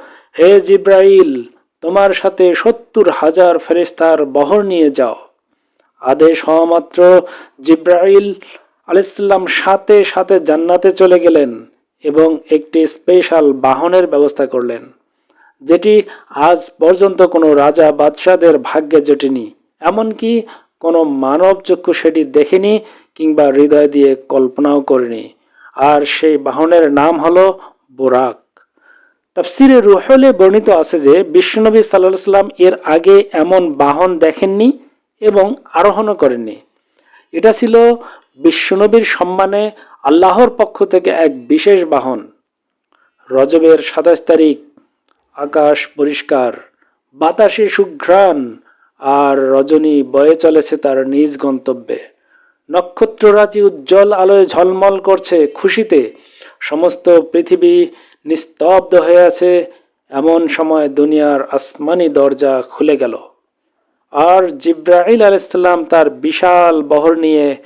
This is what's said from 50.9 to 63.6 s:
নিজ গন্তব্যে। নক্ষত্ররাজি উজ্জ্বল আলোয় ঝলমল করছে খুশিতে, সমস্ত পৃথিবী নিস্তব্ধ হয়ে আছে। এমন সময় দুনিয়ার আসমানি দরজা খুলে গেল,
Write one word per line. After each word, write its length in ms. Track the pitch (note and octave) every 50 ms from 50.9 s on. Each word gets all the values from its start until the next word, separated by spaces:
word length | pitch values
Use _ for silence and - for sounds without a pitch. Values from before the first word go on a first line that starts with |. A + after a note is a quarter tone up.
| C3+ C3+ C3 C3+
নিজ 300 | C#3 C#3+ D3+ D3 C#3+ C3+
গন্তব্যে। 600 | C#3+ C#3 C3+ B2+ - C3 B2+ A#2+ A2+ - A#2 - - - _ _ _ _ _ _ _ _ _ _ _ -
নক্ষত্ররাজি 920 | D#3 F3+ F3+ F3+ - - A3+ A3 A3 - A3 G#3 G3+ G#3 G#3 G#3 G#3 G#3 G3+
উজ্জ্বল 500 | G3 E3+ D3 C3 - F#3 G3 G3+ G#3 G#3
আলোয় 320 | F#3 F#3 F#3+ G3+ G3 F#3
ঝলমল 540 | F#3+ - D#3+ F#3 F#3 F#3+ F#3+ G3 G3 G3 F#3+
করছে 480 | - G3 F#3+ F3 F3+ - F3+ E3 D3
খুশিতে, 680 | D3 - - - G3 - A3+ G#3+ G#3+ F3 C#3 A#2+ - - _ _ _ _ _ - - _ _
সমস্ত 600 | - - D3 D#3 F3 F3 F3 F3 - F3 F3 E3
পৃথিবী 640 | D#3+ E3 - F3 E3+ - F3+ E3+ F3 F3 F3 F3 E3+ E3+ - - _ _ _ _ -
নিস্তব্ধ 720 | D3+ D#3+ D#3 - - _ - D3+ F3 F#3+ F#3 - - F#3
হয়ে 260 | F3 D#3 E3 F3 F3
আছে। 440 | F3+ F3 F3 - F3+ F3+ F3+ F3 F3 - - _ _ _ _ _ _ _
এমন 400 | C#3 C#3 D3 E3 E3 E3+ E3 D3
সময় 400 | D3 - D#3+ D#3 D#3 D#3 D3+ C#3+
দুনিয়ার 600 | C3+ C#3+ D3 D3+ D3+ D3+ D3 D3 C#3+ C3+ C3+ -
আসমানি 580 | C#3 C3+ - - - - D3 D3+ F3 F3+ E3+ D#3
দরজা 540 | C#3+ C#3+ C#3 C#3 C#3 C3 C#3+ C#3 C3+ B2+ A#2+ -
খুলে 260 | - - D3+ D#3 C#3+
গেল, 220 | C3 C3 A#2 G#2+ - - - _ _ _ _ _ _